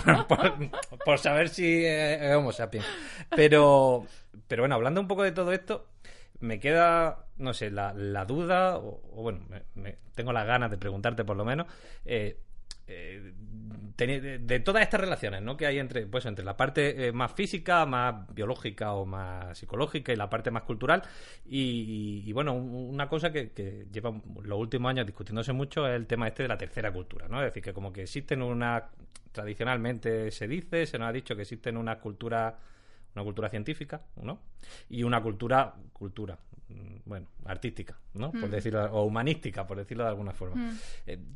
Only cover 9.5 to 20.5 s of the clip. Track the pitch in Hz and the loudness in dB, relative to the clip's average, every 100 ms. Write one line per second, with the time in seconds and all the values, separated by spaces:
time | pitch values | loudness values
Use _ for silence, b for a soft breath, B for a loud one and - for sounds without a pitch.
9.5 | 95 - 113 98 - - - 120 117 107 | -10 -10 -8 -8 -10 -10 -6 -2 0 4
10.5 | 123 117 98 101 98 117 113 101 98 110 | 4 4 0 -2 0 0 0 -2 0 0
11.5 | 147 170 B B B - 117 107 - - | -2 -4 B B B -2 0 0 -4 -8
12.5 | - - - - 90 85 98 98 92 104 | -10 -12 -12 -12 -12 -10 -12 -12 -12 -10
13.5 | 110 107 107 104 104 123 139 139 127 117 | -10 -10 -12 -12 0 0 0 -4 -4 2
14.5 | 127 - 208 214 220 190 156 104 98 107 | 4 6 6 6 6 2 0 -2 -2 -4
15.5 | 139 147 139 131 123 101 127 120 101 95 | 0 0 0 -2 -4 -2 -2 -2 -4 -4
16.5 | 98 135 143 143 135 123 120 120 - 202 | 0 2 4 2 2 0 0 -2 0 -2
17.5 | 185 185 175 151 123 123 110 92 92 107 | -2 4 4 6 4 2 0 -8 -4 -2
18.5 | 127 117 98 107 101 95 95 92 92 90 | -2 -4 -4 -2 -2 -2 -4 -6 -8 -10
19.5 | 85 - 107 151 156 131 113 101 113 120 | -10 -6 -2 -2 -2 -2 -2 0 -2 -2